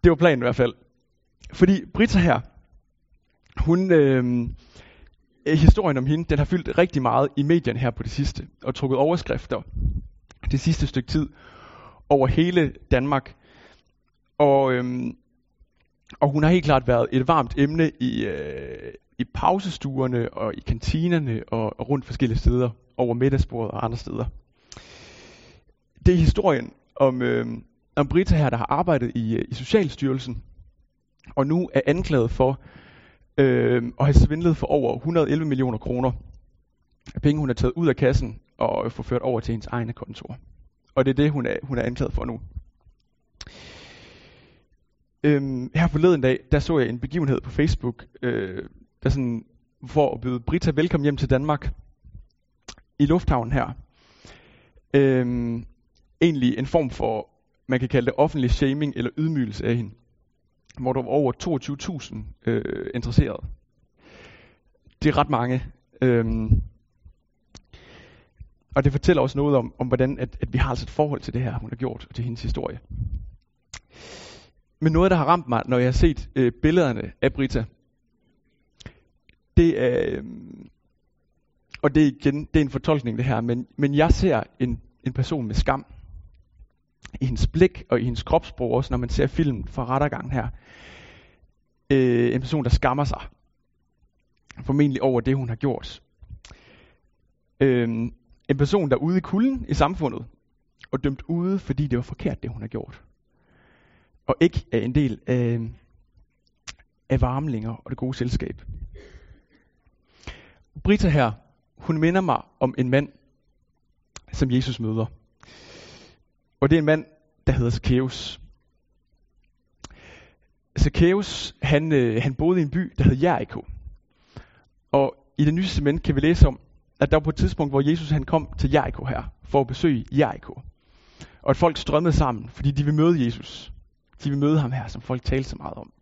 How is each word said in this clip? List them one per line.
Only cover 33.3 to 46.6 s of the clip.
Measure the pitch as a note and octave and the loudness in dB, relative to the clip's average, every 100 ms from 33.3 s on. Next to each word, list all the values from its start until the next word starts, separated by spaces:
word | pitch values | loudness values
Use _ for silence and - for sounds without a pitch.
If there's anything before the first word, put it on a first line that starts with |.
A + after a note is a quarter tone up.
| - | 2
øhm, | C3+ B2 A#2+ B2 A#2+ - | 4 4 2 0 -2 0
at | C#3 | 4
have | |
svindlet | C#3 - D3+ E3+ D#3 | 6 6 4 0 0
for | - | 0
over | D3+ A#2+ A#2+ | 0 0 -4
hundrede | D#3 E3+ D3+ | -2 0 2
og | |
elleve | D3 D#3 | 0 0
millioner | C3 B2+ G#2+ | -2 -2 -2
kroner. | - B2 B2+ - - - _ _ _ _ _ _ - - | -4 -2 -2 -4 -14 -20 _ _ _ _ _ _ -16 -2
Penge, | D3 D3+ | 0 0
hun | C#3 | -2
har | |
taget | A#2+ B2+ E3 | 0 0 2
ud | E3 | 0
af | B2+ | 2
kassen | C3 C3+ A2 G#2 _ - | 2 2 -2 -8 _ -4
og | - - A#2 | -2 -2 -4
forført | - - B2 | -8 -4 -2
over | C3 A#2 | -2 -2
til | - | -4
hendes | A2+ - | -6 -6
egne | A#2+ A2+ | -6 -6
kontorer. | - - - - - - - - _ _ - | -10 -14 -16 -16 -16 -18 -20 -20 _ _ 0
Og | C3 | 0
det | |
er | C3 | 2
det, | D3 | 0
hun | C#3+ A#2+ | 0 -4
er, | - | -6
hun | C3 B2 | -4 -4
er | |
anklaget | A#2+ B2 C3+ | -4 -4 -4
for | - B2 | -4 -6
nu. | A2 - - - _ _ _ _ _ _ _ - - - - - - - - - _ _ _ _ _ _ _ _ _ | -10 -12 -16 -18 _ _ _ _ _ _ _ -20 -20 -20 -20 -20 -20 -20 -20 -20 _ _ _ _ _ _ _ _ _
Øhm, | D3 C#3+ C#3 B2+ B2+ D#3 | 0 2 0 -6 -2 0
her | E3+ | 0
forleden | D3+ F3 E3 | 2 2 4
dag, | B2+ B2+ - | 2 0 0
der | |
så | D3 | 0